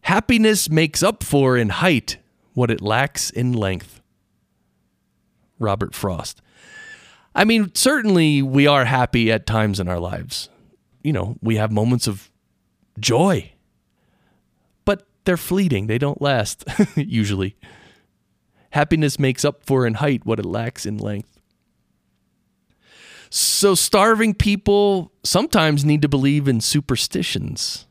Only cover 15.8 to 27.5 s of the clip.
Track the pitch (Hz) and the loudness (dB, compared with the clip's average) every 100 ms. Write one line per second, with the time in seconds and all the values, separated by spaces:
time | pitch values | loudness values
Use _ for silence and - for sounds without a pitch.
15.8 | 107 113 143 - 143 127 104 - - - | -2 -2 -2 -2 -2 0 -2 -8 -8 0
16.8 | 196 - 139 113 104 98 95 _ - - | 0 0 -2 -2 0 -2 -4 _ -20 -20
17.8 | - _ _ _ _ _ _ _ _ 147 | -20 _ _ _ _ _ _ _ _ -2
18.8 | 151 165 147 - 135 127 147 - - 135 | 0 2 0 0 -2 0 -2 -4 0 0
19.8 | 120 107 147 123 - 110 95 104 117 - | 2 0 -2 -2 -2 -4 -4 -6 -6 -8
20.8 | 104 104 104 104 - _ _ _ _ _ | -10 -6 -6 -8 -12 _ _ _ _ _
21.8 | _ _ _ _ _ _ _ _ _ _ | _ _ _ _ _ _ _ _ _ _
22.8 | _ - - - - - - - 202 180 | _ -20 -20 -20 -10 -4 -2 2 2 2
23.8 | - 208 214 220 226 202 202 202 208 202 | 2 4 4 4 0 0 0 0 2 2
24.8 | 202 190 165 _ - 180 285 208 156 147 | 2 0 -4 _ -2 0 2 2 2 2
25.8 | 147 151 147 139 139 147 139 117 - 147 | 2 2 2 2 2 2 2 0 0 -2
26.8 | - 123 - - 185 - - | -2 -4 -2 -4 -4 -6 -8